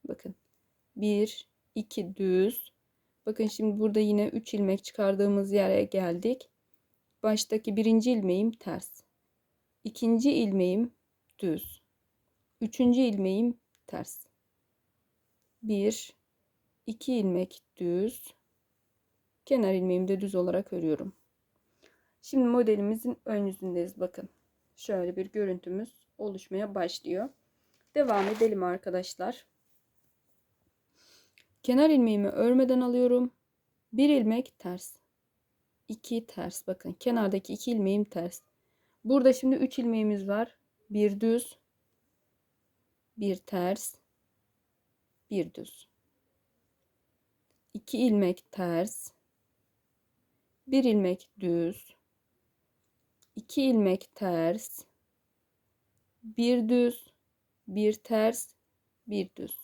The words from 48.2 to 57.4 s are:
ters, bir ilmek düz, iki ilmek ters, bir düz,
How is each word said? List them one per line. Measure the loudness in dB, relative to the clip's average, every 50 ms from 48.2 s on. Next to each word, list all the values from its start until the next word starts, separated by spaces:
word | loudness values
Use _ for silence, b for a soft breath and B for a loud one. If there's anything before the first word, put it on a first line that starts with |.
| 4 2 0 -2 _ _
ters, | -8 -6 -4 -2 0 -2 -2 -4 -6 -14 -16 -18 _ _ _ _ _ _ _ _ _ _ _ _ _ _ _ _ _ _ _ _ _ _ _ _ _ _ _ _ _ _ _ 0
bir | 2 4 4
ilmek | 6 4 4 4 2 0 -2 -6 _ _ -6
düz, | -4 -2 0 0 0 -2 -4 -8 -14 -20 -20 _ _ _ _ _ _ _ _ _ _ _ _ _ _ _ _ _ _ _ _ _ _ _ _ _ _ _ _
iki | -16 -16 _ -4 0 2
ilmek | 4 4 4 4 4 2 0 -2 -12 _
ters, | -6 -4 -2 -2 0 0 0 -2 -2 -6 -12 -18 -18 -20 _ _ _ _ _ _ _ _ _ _ _ _ _ _ _ _ _ _ _ _ _ _ _ _ _ _ _ -20
bir | -12 -2 0 2 4 4 2 4 4
düz, | 4 4 4 2 0 -2 -14 _ _ _ _ _ _ _